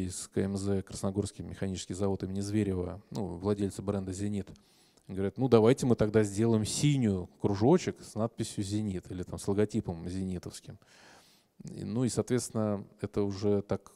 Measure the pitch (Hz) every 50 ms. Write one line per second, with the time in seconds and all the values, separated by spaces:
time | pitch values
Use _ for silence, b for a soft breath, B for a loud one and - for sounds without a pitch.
0 | 92 92 90 - - - _ - 98 98 98 98 98 98 98 95 92 - - -
1 | - 101 95 101 98 101 - - 85 87 87 - 98 95 92 85 - - 92 90
2 | 101 98 98 92 - 92 95 98 101 101 101 110 104 98 95 92 90 90 85 92
3 | - _ - 120 104 90 87 87 90 101 104 101 107 98 - - 98 95 101 98
4 | 95 95 92 90 104 104 104 101 92 - - b b b b b b b b b
5 | b - 95 92 98 98 - - 123 131 117 113 107 113 135 - - 131 117 -
6 | - 107 104 113 107 101 98 98 113 117 113 110 104 - - - - 147 143 139
7 | 123 107 98 92 87 - - _ - 101 101 98 107 127 175 180 - 101 - -
8 | - - - 110 110 113 - - 113 - - - 104 95 101 107 107 104 92 90
9 | - - 98 90 90 - - 85 - - 101 98 107 107 - 113 - - 90 82
10 | 82 90 90 95 95 92 92 90 - - - - - - - - b b b b
11 | b b b b b b b b b b _ _ - - - 107 101 98 101 120
12 | 131 117 - - 104 - 131 120 - - - 117 107 107 104 98 104 - - _
13 | - 101 - - 101 101 101 98 104 104 101 101 101 - 98 95 - - -